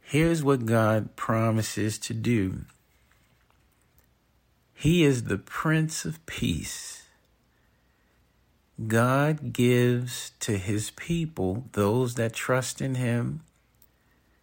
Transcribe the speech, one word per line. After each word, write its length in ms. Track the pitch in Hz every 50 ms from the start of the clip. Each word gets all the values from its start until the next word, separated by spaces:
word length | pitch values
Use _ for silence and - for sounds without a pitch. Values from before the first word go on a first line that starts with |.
Here's 420 | _ - - 143 160 170 170 160 143
what 220 | 135 139 131 117
God 500 | 110 117 113 110 107 110 110 101 - -
promises 840 | - - - 113 113 113 113 110 110 110 - - - 101 110 110 -
to 140 | - - -
do. 480 | 113 107 113 120 110 95 95 95 - - - _ _ _ _ _ _ _ _ _ _ _ _ _ _ _ _ _ _ _ _ _ _ _ _ _ _ _ _ _ _ _ _ _ _ _ _ _ _ _ _ _
He 300 | - - 147 170 180 160
is 220 | 143 135 123 110
the 120 | - 101 95
Prince 680 | - - - - - 160 156 160 160 156 160 - -
of 200 | 165 160 - _
Peace. 760 | - - - - - 87 78 - - - - - - - - - _ _ _ _ _ _ _ _ _ _ _ _ _ _ _ _ _ _ _ _ _ _ _ _ _ _ _ _ _ _ _ _ _ _ - 113 110
God 680 | 110 113 117 123 131 139 147 151 156 151 139 120 117
gives 800 | - 123 120 123 120 123 123 123 120 123 123 - - - - _ _
to 160 | - - 110 98
his 340 | 92 101 104 107 104 -
people, 760 | - - - - 170 170 165 156 160 - 95 92 95 117 131 -
those 440 | - 101 101 101 107 127 131 120 120
that 180 | 117 113 113 -
trust 480 | - - - 127 131 123 - - -
in 140 | 139 135 127
him, 460 | 123 127 120 117 120 120 127 143 156 - _ _ _ _ _ _ _ _ _ _ _ _ _ _ _ _ _ _ _